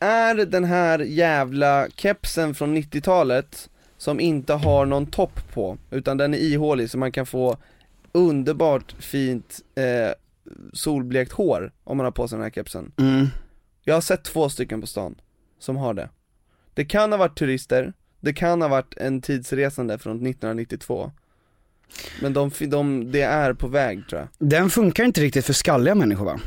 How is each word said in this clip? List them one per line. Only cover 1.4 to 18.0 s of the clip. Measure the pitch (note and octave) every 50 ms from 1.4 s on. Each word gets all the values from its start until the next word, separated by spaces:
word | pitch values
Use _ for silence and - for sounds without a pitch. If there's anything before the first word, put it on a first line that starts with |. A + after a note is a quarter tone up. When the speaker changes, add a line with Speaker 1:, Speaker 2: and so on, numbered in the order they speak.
| C3+ B2+ C3+ C#3 C#3+ C#3+ C#3 C#3 B2+ - -
Speaker 1:
kepsen | - - G3+ G#3 - - - - E3 D#3+ D3+ C#3
från | - D3 D3 D#3
nittiotalet | D#3+ D3 D3 - D3 C#3+ F#3+ F#3 F3+ D3+ B2+ B2 C3 C#3 - - - - - _ _ _ _ _ _
som | - - D3+ G#2+
inte | D#3+ E3+ D#3 C#3+ B2+ -
har | D3 D3 D3 D3+ C#3+ C#3+ C#3
någon | C#3 C#3 C#3+ C#3+
topp | D3 - - F#3 E3+ - - - - -
på, | - G2+ F#2 G2 - - -
utan | - C3+ C3 C#3 C3+
den | C3+ C#3+ D3 D3
är | -
ihålig, | D#3 D#3+ D3 D3 D3+ D3+ D3 B2+ A2+ A#2
så | - B2+
man | C3 B2+
kan | B2 C#3 C3
få | - - C3 B2+ B2 A#2 - - _ _ _ _ _ _ _ _ -
underbart | - E3+ F3+ E3+ D3 C#3 C3 C#3+ D#3 C#3 E3 D#3 C#3 B2+ - - - -
fint, | - - - C#3 C3+ B2+ B2+ A2+ - - - - - _ _
eh, | C3+ C3 B2 B2 A#2+ A2+ F#2+ - - _ _ _ _ _ - G1+ G1+ G1+ -
solblekt | - - - D#3 D3 C#3 B2+ B2 B2+ C3 B2+ B2
hår | - - G3+ E3 A#2 E2+ F#2 - - _ _
om | - C3+
man | C#3 B2+
har | B2
på | - - A#2+ A#2
sig | A#2
den | A2 A2
här | A2
kepsen. | - - G#2 - - F2+ - - - -
Speaker 2:
Mm. | C3+ C3+ C3 C3+ C#3 C3+ - - - - _ _ _ _ _ _ _
Speaker 1:
Jag | - D#3
har | E3
sett | E3 - - C#3+ -
två | - - D#3+ D#3 C#3+
stycken | - - C3 - A2 A2
på | G#2+
stan | - - G2+ F#2+ E2+ - - _ _ _ _ _ _ _ _
som | - - C3
har | C3+ C3+ A#2+ G#2+
det. | F#2 A#1 - - _ _ _ _ _ _ _ _ _ _ _ _
Det | - D3
kan | D3 - G#3 G#3+ G#3+
ha | G#3 G3+
varit | F#3 E3 - -
turister, | D#3 C3 C3 B2+ - - B2 C3 C3 - - -